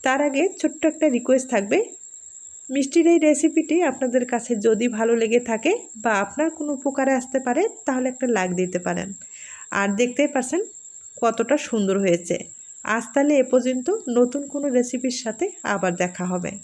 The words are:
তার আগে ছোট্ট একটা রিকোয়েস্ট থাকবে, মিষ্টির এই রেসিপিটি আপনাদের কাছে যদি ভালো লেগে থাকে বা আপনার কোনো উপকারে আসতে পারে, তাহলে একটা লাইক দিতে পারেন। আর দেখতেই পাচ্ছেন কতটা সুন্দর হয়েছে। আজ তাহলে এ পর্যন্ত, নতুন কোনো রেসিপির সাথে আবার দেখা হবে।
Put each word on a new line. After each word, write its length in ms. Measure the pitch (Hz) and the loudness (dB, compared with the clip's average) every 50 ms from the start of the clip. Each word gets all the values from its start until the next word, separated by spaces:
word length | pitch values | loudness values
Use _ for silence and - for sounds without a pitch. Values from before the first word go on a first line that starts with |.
| - | 0
তার 160 | 262 262 269 | 0 0 2
আগে 220 | 294 294 269 269 320 392 - - | 0 0 2 2 0 0 -2 -2
ছোট্ট 240 | - 302 - - - | -4 -4 -2 2 0
একটা 200 | 320 311 311 311 311 | 0 2 2 0 2
রিকোয়েস্ট 380 | 247 240 240 - 254 262 262 - | 2 2 2 2 2 2 2 0
থাকবে, 280 | 247 214 202 196 254 359 466 - - - - - - - - - - - - - - - - - | -2 -2 0 2 0 0 0 -2 -8 -20 -20 -20 -20 -20 -20 -20 -20 -20 -20 -20 -20 -20 -14 -6
মিষ্টির 380 | 262 277 269 269 - 339 320 330 | -2 -2 -2 2 2 4 6 6
এই 120 | 339 339 | 6 6
রেসিপিটি 560 | 311 302 294 285 - 320 - 320 311 - 311 349 359 | 6 4 4 4 2 2 2 2 0 2 0 2 2
আপনাদের 400 | 294 247 - 262 254 233 254 247 | 0 0 -2 -4 0 0 0 0
কাছে 260 | 247 - 233 226 - 240 | 0 -4 -6 -2 -2 -4
যদি 300 | 214 202 226 220 202 233 247 | 0 2 2 2 2 0 -2
ভালো 260 | 214 208 226 226 233 | 0 0 0 2 2
লেগে 240 | 233 226 220 226 240 | 2 2 2 2 0
থাকে 320 | 240 240 226 220 - 302 403 480 - - - 220 | 0 0 -4 -2 0 0 0 0 -4 -12 -18 -6
বা 140 | 214 240 214 196 | -2 0 0 0
আপনার 300 | 202 202 - - 302 330 | 0 -2 -2 -2 -2 -2
কোনো 220 | 320 - 302 294 294 | -2 -4 -6 -6 -6
উপকারে 400 | 262 277 285 269 269 269 262 269 | -4 -4 -4 -2 0 0 2 0
আসতে 260 | 254 247 - - - | 0 -2 -6 -14 -10
পারে, 240 | - 247 247 285 381 453 - - - | -6 -4 0 0 0 -2 -4 -6 -6
তাহলে 220 | - 269 254 254 262 | -4 -2 -2 -2 -2
একটা 180 | 254 - - 247 | -4 -4 -2 0
লাইক 240 | 233 196 185 185 180 | 0 0 0 -2 -2
দিতে 240 | 175 185 180 185 180 | -2 -4 -2 -4 -6
পারেন। 300 | 180 180 175 180 185 196 196 - - - - - - - - - - - | -4 -4 -4 -4 -6 -8 -12 -14 -18 -20 -20 -20 -20 -20 -20 -20 -16 -6
আর 160 | - 196 196 202 202 | -4 -2 -2 -2 0
দেখতেই 340 | 196 247 247 240 - 285 294 294 | 0 0 -2 2 0 0 0 0
পাচ্ছেন 280 | 269 247 - - 339 440 - - - - - - - - - - - | -2 -4 -2 -4 -4 -4 -4 -10 -20 -20 -20 -20 -20 -20 -20 -8 -2
কতটা 380 | - 233 226 - 233 233 294 294 | -2 -2 0 0 0 0 0 -2
সুন্দর 380 | - - - 220 202 190 190 196 | 0 -2 -2 0 0 2 2 2
হয়েছে। 360 | 196 190 170 170 175 - - - - - - - - - - - - | 2 2 2 2 0 -4 -4 -4 -6 -10 -20 -20 -20 -20 -20 -12 -4
আজ 180 | - 214 226 240 240 - | -4 -2 -2 -4 -2 0
তাহলে 200 | 277 277 294 302 277 | 2 2 4 4 4
এ 20 | 254 | 4
পর্যন্ত, 440 | 254 - 254 240 254 254 254 247 - 392 440 - - | 4 2 2 2 2 -2 -2 -2 -2 -2 -2 -2 -2
নতুন 320 | 240 240 247 247 247 285 285 277 | 2 4 4 4 2 -6 -8 -6
কোনো 200 | - 294 285 285 | -6 -4 -4 0
রেসিপির 480 | 247 247 247 247 - 247 247 262 247 - - | 2 2 0 0 -4 -4 -4 -4 -4 -4 -6
সাথে 220 | 226 214 - 339 415 - - - | -8 -4 -4 -4 -6 -6 -6 -4
আবার 280 | - 208 196 180 185 175 | -4 -2 0 0 -2 0
দেখা 300 | 175 180 180 180 - 180 | -2 -2 -4 -2 -6 -4
হবে। 260 | 180 185 180 180 151 - 202 | -4 -2 -4 -4 -6 -10 -10